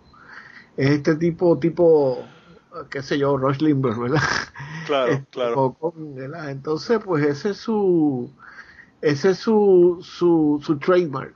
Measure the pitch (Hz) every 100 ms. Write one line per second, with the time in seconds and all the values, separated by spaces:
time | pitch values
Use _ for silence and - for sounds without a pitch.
0 | _ - - - - - - - 135 143
1 | 143 156 170 165 180 160 160 160 170 156
2 | 139 123 117 - - - _ 165 143 139
3 | 135 147 139 139 135 139 156 143 127 110
4 | 120 151 - - - - 143 156 160 143
5 | 123 135 135 - 123 123 135 123 160 165
6 | 151 131 135 165 151 139 139 156 - 226
7 | 208 160 147 143 208 196 - 214 196 175
8 | 147 131 120 - - - - - - _
9 | 160 143 196 180 - 214 208 180 175 175
10 | - - 175 165 151 147 147 147 135 180
11 | 170 135 -